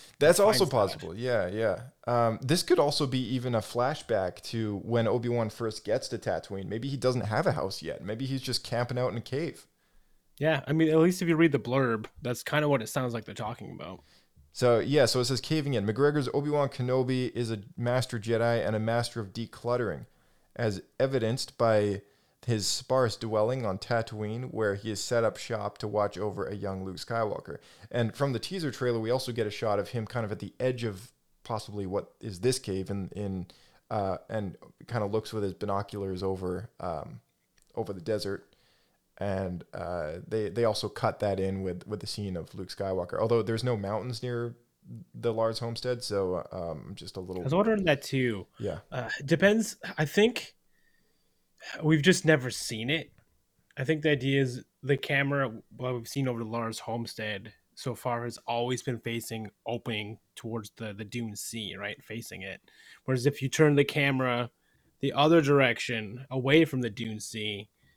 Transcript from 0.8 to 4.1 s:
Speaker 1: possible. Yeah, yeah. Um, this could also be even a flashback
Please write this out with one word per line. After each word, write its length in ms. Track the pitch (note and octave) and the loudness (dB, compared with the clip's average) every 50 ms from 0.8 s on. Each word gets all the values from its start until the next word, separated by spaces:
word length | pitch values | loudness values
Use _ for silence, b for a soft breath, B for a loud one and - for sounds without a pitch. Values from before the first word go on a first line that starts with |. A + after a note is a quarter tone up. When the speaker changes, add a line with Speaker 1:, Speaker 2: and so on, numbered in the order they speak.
| G2+ F#2 | 4 2
Speaker 1:
possible. 280 | - - - E2+ F2 | 0 -4 -10 -10 -8
Yeah, 320 | G#2+ A#2+ B2+ A#2+ G#2+ F#2 F2+ | -4 -2 0 2 2 0 0
yeah. 360 | G2 G#2+ A2+ G#2+ F2+ F2+ A#2+ B2+ - _ - | 0 0 0 0 0 -2 -6 -12 -18 _ -4
Um, 320 | A#2+ A#2+ A#2+ A#2 A2+ A2+ - | 0 2 4 4 4 2 0
this 220 | C3+ B2 D#3 F#3 - | 0 0 2 2 4
could 160 | - F4+ F4 | 4 4 6
also 280 | D3 C#3+ - - D3+ C3 | 4 4 2 0 0 0
be 120 | B2+ B2+ B2+ G2+ C3 | 0 -2 -2 -2 -2
even 220 | B2+ A#2+ B2+ A#2+ | -2 0 0 0
a 40 | A2 | 0
flashback 800 | G#2 - - A#2+ B2 C3+ D#3 - - - | 0 0 0 2 2 2 0 -2 -2 0